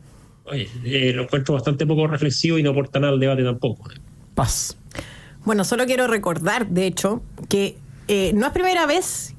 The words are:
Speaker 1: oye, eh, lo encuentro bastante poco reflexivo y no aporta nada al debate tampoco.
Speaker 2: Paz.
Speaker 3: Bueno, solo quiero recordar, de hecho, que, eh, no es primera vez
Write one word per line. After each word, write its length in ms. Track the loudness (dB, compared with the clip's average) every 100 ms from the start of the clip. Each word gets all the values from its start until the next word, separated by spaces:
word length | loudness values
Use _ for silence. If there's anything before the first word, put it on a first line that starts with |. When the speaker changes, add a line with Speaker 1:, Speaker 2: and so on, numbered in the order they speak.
| -10 -20 -20 -20
Speaker 1:
oye, 240 | -8 -6 -6 -8
eh, 280 | -4 2 2 0
lo 80 |
encuentro 300 | 0 -2 0
bastante 300 | 0 0 0
poco 220 | 2 2 2
reflexivo 520 | 2 0 2 2 2
y 40 |
no 80 | 2
aporta 300 | 2 0 0
nada 120 | 2
al 60 | 2
debate 240 | 2 2
tampoco. 460 | 0 0 -4 -4 -10 -18 -20 -20 -8 -2
Speaker 2:
Paz. 400 | 0 -2 -4 -10 -14 -14 -14 -18 -20 -6
Speaker 3:
Bueno, 200 | 0 0
solo 200 | 2 0 2
quiero 200 | 2 2
recordar, 600 | 2 0 0 0 0 0
de 180 | 0 0
hecho, 360 | 0 -2 -2 -6 -14 -2
que, 260 | 0 0 -4 -18 -14 0
eh, 200 | 0 2
no 100 | 2 2
es 60 |
primera 340 | 2 2 2 2
vez 500 | 2 0 -6 -10